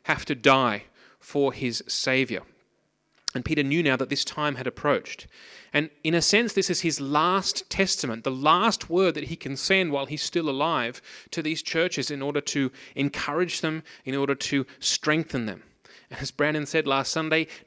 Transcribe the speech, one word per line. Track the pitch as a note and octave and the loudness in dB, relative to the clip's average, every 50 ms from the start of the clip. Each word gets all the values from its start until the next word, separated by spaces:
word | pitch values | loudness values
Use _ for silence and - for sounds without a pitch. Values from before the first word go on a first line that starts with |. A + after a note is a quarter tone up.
| _ | _
have | - D3+ - - | -2 -2 -2 -2
to | - C#3+ | -4 -4
die | A#2+ A2 C#3+ C3+ C3+ B2+ A#2 G#2 G#2 - - _ - - - _ _ | 4 6 6 8 8 6 2 0 -2 -6 -14 _ -20 -20 -20 _ _
for | - - - C#3+ C#3 C3+ | -18 -4 0 2 2 2
his | - - C3+ A#2+ A2 - - | 0 -2 -4 -4 -4 -6 -6
Saviour. | - - - - C3+ C3 C3 C3 A#2 G#2+ - - - _ _ _ _ _ _ _ _ _ _ _ _ _ _ _ - | -4 -4 -2 0 2 2 2 2 0 -2 -6 -8 -12 _ _ _ _ _ _ _ _ _ _ _ _ _ _ _ -6
And | - C3 B2+ | -6 -6 -4
Peter | - D#3 D3 | -2 0 0
knew | C#3 C3+ D3 F3 | 0 2 0 2
now | E3 C#3 C3 | 2 2 2
that | B2 B2+ A#2 | 2 0 -2
this | C#3+ - - | -2 -2 -4
time | - - D#3 D3 D3 C3+ | -4 -4 -2 -2 -2 -2
had | A#2+ B2 | -4 -6
approached. | B2 - - - D3 C3 G2+ - - - - - - - - - - - - - - | -8 -6 -2 0 2 2 2 0 -6 -12 -14 -16 -20 -20 -20 -20 -20 -20 -20 -12 -2
And | - D3 D#3 D#3 - _ | -2 -2 -2 -2 -8 _
in | - D#3+ E3+ | -2 0 2
a | E3 | 2
sense, | - - G3+ A3 A#3+ G#3+ | 2 4 4 4 2 2
this | - G3 F#3 - | 0 0 0 0
is | E3+ - | -2 0
his | - E3 C#3 - | 0 0 -2 -2
last | C#3 C3+ D3 D3+ D#3+ F3+ F#3+ G3 F#3 - - - - - | -2 0 2 2 4 4 2 2 0 -2 -4 -4 -8 -4
testament, | - - F3 - - - - B2 A2+ A2+ - | -2 0 0 0 0 -2 -2 -4 -6 -4 -4
the | C3+ | -4
last | C3 C3 C#3+ D3+ E3 F3+ G#3+ A3+ - - - - | -4 2 4 4 4 6 4 2 0 0 -4 -2
word | E3 F#3 F#3+ F3 D3 | 2 2 2 2 2
that | D#3 C#3+ B2+ | -2 -6 -6
he | E3 | -8
can | - - C3+ C#3 | -8 -8 -8 -6
send | - - - F#3+ F#3+ F#3 D#3+ | -4 0 2 2 2 2 0
while | C#3+ C#3 C#3 | 0 -2 -4
he's | C3+ D3+ C#3+ | -4 -6 -6
still | - - - E3+ D#3+ D3+ | -6 -2 -2 0 0 0
alive | C#3 C3+ D3+ E3+ D#3+ C3 A#2 A#2 - - - - - - - - | 0 0 0 0 2 0 -2 -2 -6 -10 -16 -18 -20 -20 -16 -8
to | - E3+ | -8 -4
these | D3+ D#3 D#3+ - | -4 -2 -4 -4
churches | - - - D#3+ F3 F3+ - D3 A#2+ - | -6 -2 0 0 0 0 0 -2 -4 -4
in | D3 C#3 | -4 -4
order | C3+ C#3+ C#3+ C#3+ | -4 -2 -2 -2
to | - - - C#3+ C3+ B2+ - - - - - | -4 -2 0 0 0 0 -2 -8 -16 -10 -4
encourage | C3+ C#3 C#3 - - - D3 D3 E3+ F3+ E3 - - | -2 -2 -2 -2 -2 -4 -2 0 0 0 0 -2 -2
them, | - D#3+ D#3 D#3+ D#3 - - - _ | -2 -2 -4 -4 -8 -12 -20 -12 _
in | C3 C3+ | -4 -2
order | C#3 C#3 C3+ C3+ | 0 0 0 0
to | - - - C#3+ C#3 C3+ - - - | -2 -2 0 0 0 0 -2 -8 -6
strengthen | - - - - - D3+ D3+ E3 D#3 - - B2 A2+ | -2 -2 -2 0 2 2 2 2 0 -2 -4 -4 -4
them. | G#2 F#2 - - _ _ _ _ - - - - _ | -4 -8 -10 -16 _ _ _ _ -20 -20 -20 -20 _
And | - - | -12 -10
as | C#3+ - | -10 -8
Brandon | - - D3 D3+ D#3 D3+ D3 | -2 0 0 2 2 0 -2
said | - - D#3+ D3 C3 | 0 0 0 2 2
last | C3+ C3+ B2+ - | 2 2 0 0
Sunday, | - E3 D#3 D#3 D#3+ D#3+ D#3 - - - - | -2 -2 0 2 0 0 0 -2 -8 -12 -2